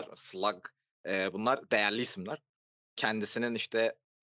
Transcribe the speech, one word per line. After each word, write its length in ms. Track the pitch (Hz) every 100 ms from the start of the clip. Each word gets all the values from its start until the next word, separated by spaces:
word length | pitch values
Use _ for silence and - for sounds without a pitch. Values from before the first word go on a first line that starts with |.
| 92
Slug, 520 | - - 95 101 92 - _ _ _ -
e, 260 | 95 95
bunlar 380 | 92 113 135 -
değerli 300 | 113 104 107
isimler. 420 | 120 - 180 151 _ _ _ _ _ -
Kendisinin 580 | 110 110 104 117 120
işte 420 | 113 - 113 113 - _ _